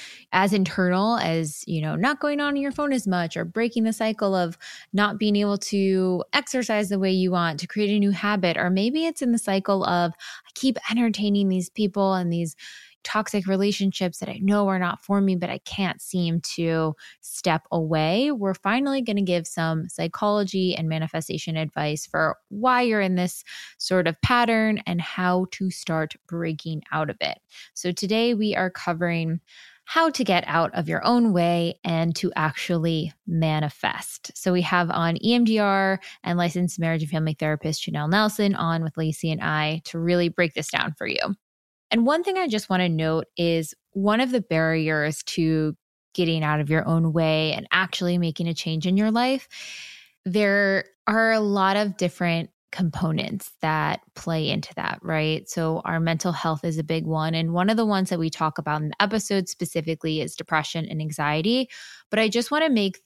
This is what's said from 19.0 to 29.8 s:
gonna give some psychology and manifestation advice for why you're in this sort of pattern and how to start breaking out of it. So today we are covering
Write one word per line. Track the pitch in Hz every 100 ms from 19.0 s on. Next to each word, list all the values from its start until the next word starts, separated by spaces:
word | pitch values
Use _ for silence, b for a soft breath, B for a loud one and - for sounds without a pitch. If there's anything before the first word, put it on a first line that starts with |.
gonna | 233 202
give | 185 175 165
some | - 165 160 170
psychology | - 165 - 208 208 190 190 185 -
and | 160
manifestation | 160 160 165 160 165 - 160
advice | 156 - 151 151 -
for | 160 160 - -
why | 208 247 247
you're | 247 214
in | 190
this | 180 180 - - B B B
sort | - 185 170
of | 160
pattern | - 240 240 226 220 214 -
and | 175
how | - - 180 185 185
to | - 190
start | - - 160 156 - -
breaking | 170 165 156 165 156 -
out | 156 147
of | -
it. | 71 - _ B B -
So | 180
today | 175 185 220 233
we | 220 214 -
are | 185
covering | - - 165 175 165 160 165 _ B B B